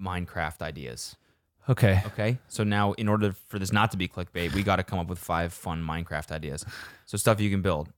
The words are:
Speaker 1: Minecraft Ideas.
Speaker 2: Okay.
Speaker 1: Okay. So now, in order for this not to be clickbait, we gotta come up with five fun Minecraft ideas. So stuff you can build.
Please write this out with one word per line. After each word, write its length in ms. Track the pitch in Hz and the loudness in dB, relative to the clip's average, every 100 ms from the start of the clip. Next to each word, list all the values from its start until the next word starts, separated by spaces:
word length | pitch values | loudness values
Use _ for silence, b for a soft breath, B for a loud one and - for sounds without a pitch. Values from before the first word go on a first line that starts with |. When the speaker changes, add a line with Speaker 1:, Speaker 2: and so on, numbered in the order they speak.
Speaker 1:
Minecraft 600 | 95 90 87 87 78 - | -6 -6 -6 -4 -4 -6
Ideas. 560 | 78 73 64 60 - - _ _ _ _ - | -10 -8 -10 -10 -12 -16 _ _ _ _ 0
Speaker 2:
Okay. 360 | 123 107 95 104 | 4 6 6 2
Speaker 1:
Okay. 280 | - 107 127 - | -2 -2 -2 -4
So 140 | - | -2
now, 300 | 104 104 101 | 2 4 2
in 160 | - 107 | 2 2
order 240 | 107 104 95 - | 2 2 -2 -8
for 100 | 104 | -6
this 140 | 95 | 0
not 180 | 107 110 | 4 4
to 40 | 95 | 2
be 100 | 90 | -4
clickbait, 460 | - 87 87 85 | -4 -8 -4 -2
we 100 | 95 | 0
gotta 200 | 101 90 | 2 2
come 160 | 92 92 | 2 -2
up 80 | 85 | -4
with 120 | 87 | -6
five 320 | - 85 85 | -2 0 -2
fun 320 | - 92 82 | -4 -6 -4
Minecraft 480 | 80 80 85 76 78 | -4 -4 -4 -6 -6
ideas. 360 | 80 78 71 B B B B - | -8 -6 -8 B B B B -8
So 100 | 101 | 0
stuff 240 | - 107 | 2 4
you 80 | 104 | 4
can 140 | 98 | 2
build. 280 | 92 76 78 | 2 0 -4